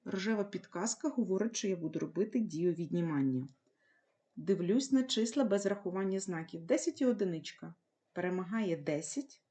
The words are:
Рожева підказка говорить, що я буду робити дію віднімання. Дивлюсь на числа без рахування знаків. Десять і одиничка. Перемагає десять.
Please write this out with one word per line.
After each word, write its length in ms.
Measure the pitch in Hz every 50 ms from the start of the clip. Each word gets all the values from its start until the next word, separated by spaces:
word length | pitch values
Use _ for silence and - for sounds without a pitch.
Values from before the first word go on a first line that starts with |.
| _
Рожева 400 | - - 190 185 220 226 208 202
підказка 640 | 202 - 180 - - - 175 190 233 - - - 302
говорить, 480 | 262 247 220 180 190 190 208 233 233
що 120 | - - 202
я 80 | 190
буду 220 | 175 160 160 156 160
робити 420 | 160 - - 170 208 214 - 247
дію 340 | 220 180 156 156 175 180 170
віднімання. 760 | 165 170 151 170 175 170 165 147 139 135 135 131 127 127 - - _ _ _ _ _ _ _ _ _ _ _ _ _ _ _ _
Дивлюсь 560 | - 151 170 196 170 175 170 208 262 269 -
на 100 | 269 262
числа 420 | 254 262 - 220 220 226 - 285 262
без 220 | 208 196 202 202
рахування 540 | 196 202 202 - 180 180 190 196 190 190 190
знаків. 420 | - 190 175 160 165 - - 165 165
Десять 360 | 170 254 320 - 339 285 -
і 60 | 277
одиничка. 680 | 254 233 202 208 185 170 160 165 - - - - 170 170 _ _ _ _ _ _ _
Перемагає 640 | _ 180 180 180 180 185 185 170 214 226 214 185 165
десять. 680 | 151 143 165 151 151 165 - - 277 269 - - _ _ _